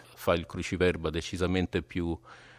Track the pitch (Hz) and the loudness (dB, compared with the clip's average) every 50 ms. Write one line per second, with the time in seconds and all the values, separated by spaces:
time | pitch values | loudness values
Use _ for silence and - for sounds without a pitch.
0 | - - - - - 95 87 85 82 - - 92 82 - 98 85 90 90 85 82 | -10 -20 -14 -4 2 2 2 2 2 -4 -6 -6 -6 -2 2 4 4 4 4 2
1 | 80 78 76 82 - - - 87 90 87 92 92 87 - - 90 82 - - 92 | -2 -2 -2 -4 -4 -4 -4 -2 0 2 2 2 2 2 0 -2 -2 -2 -4 -4
2 | 85 82 82 - - - - - - - - | -2 -2 -4 -6 -8 -18 -20 -20 -20 -20 -20